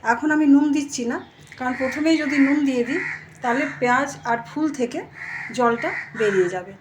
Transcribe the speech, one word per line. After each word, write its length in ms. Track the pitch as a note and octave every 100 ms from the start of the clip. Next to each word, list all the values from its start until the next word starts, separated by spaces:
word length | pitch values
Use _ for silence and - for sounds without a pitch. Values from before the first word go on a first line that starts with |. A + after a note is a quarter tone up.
| A3
এখন 160 | A#3+ D#4
আমি 160 | D4+ D4+
নুন 100 | C#4 D4
দিচ্ছি 300 | C#4+ C#4 -
না, 120 | A#3+ D#4 - - -
কারণ 180 | - B3+ B3+
প্রথমেই 380 | C4 D4+ D#4 D#4+
যদি 140 | D4 C#4+
নুন 200 | C4+ D4
দিয়ে 180 | C#4+ B3+
দিই 160 | A#3 D#4+ - - - -
তাহলে 240 | B3+ A#3+ D4 -
পেঁয়াজ 340 | B3 B3 C#4+ -
আর 140 | - A#3 -
ফুল 200 | - D#4 C#4+
থেকে 220 | A#3+ D4+ G4 - - - -
জলটা 360 | A3+ A#3+ A#3 D#4+ G4 -
বেরিয়ে 340 | - G#3+ F#3+ F3+
যাবে। 240 | F#3 F#3 G3